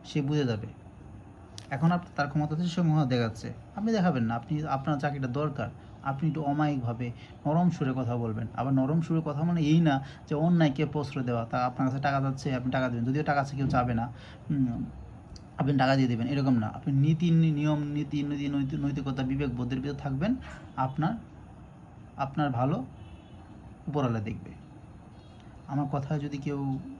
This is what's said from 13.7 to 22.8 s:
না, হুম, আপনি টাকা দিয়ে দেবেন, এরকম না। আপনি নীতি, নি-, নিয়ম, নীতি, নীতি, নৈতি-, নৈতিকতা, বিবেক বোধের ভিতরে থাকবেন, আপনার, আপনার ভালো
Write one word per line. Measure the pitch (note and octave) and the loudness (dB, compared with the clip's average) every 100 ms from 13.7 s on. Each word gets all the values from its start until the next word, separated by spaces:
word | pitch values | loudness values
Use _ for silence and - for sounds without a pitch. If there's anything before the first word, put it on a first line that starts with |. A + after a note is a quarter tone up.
| B2+ B2 | 2 2
না, | A#2 A#2+ - - - - | 0 -2 -8 -16 -16 -2
হুম, | C#3+ B2+ A2+ - - - - - - - - | 0 2 0 -8 -10 -16 -16 -18 -18 -16 -2
আপনি | C#3 C#3 | 2 4
টাকা | B2+ C3+ | 6 6
দিয়ে | C3 | 4
দেবেন, | A2+ B2 | 2 0
এরকম | C#3+ C3+ B2 | 0 4 4
না। | G#2+ | 2
আপনি | - - | -2 0
নীতি, | C3+ D3 D#3+ F3 | 4 4 4 4
নি-, | E3 D#3+ | 6 6
নিয়ম, | D3 D3+ D3+ | 4 2 2
নীতি, | D3 D3 C#3+ D3 | 0 -2 -2 -2
নীতি, | C#3+ C#3+ C#3+ | -2 -2 -2
নৈতি-, | C#3+ C3+ D#3 | 0 -2 0
নৈতিকতা, | C#3+ C#3 C3+ C3 | -2 -2 -2 -2
বিবেক | B2+ C#3 C#3+ A#2+ | -2 0 -2 -2
বোধের | A#2+ C3 | -2 -2
ভিতরে | C#3 C#3 | -2 -4
থাকবেন, | C#3+ C3+ G3 C4 - - - - | -4 0 0 0 -4 -14 -12 -2
আপনার, | C3 C#3+ E3+ A3+ - - - - - - - - - - | -2 0 0 -2 -8 -18 -18 -18 -18 -20 -20 -20 -18 -6
আপনার | C3+ - D3 | -4 0 0
ভালো | B2 C3 G3 | 2 2 0